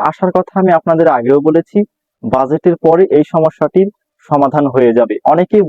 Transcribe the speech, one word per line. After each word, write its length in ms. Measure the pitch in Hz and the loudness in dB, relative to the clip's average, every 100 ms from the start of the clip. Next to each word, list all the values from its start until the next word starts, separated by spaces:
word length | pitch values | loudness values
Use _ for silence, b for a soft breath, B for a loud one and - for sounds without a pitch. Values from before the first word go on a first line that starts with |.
| 151 | -2
আসার 220 | - 180 185 | -4 -2 -2
কথা 160 | 185 196 | -4 -2
আমি 120 | 190 165 | 0 0
আপনাদের 280 | 170 165 165 127 | 0 0 0 0
আগেও 220 | 120 143 156 | 0 0 2
বলেছি, 300 | 165 - 208 208 _ _ _ | 0 -2 -4 -4 _ _ _
বাজেটের 520 | 110 127 135 156 180 170 160 | -4 -2 -2 -2 0 0 2
পরে 180 | 170 190 147 | 2 2 0
এই 80 | 151 | 0
সমস্যাটির 540 | 165 160 - 151 185 196 - _ _ - | -2 -2 -2 -2 0 -2 -4 _ _ -4
সমাধান 360 | 147 139 151 139 | -2 0 -2 -2
হয়ে 180 | 135 120 117 | 0 0 0
যাবে। 180 | 117 - - | -2 -2 -2
অনেকেই 320 | 160 185 214 | 0 0 0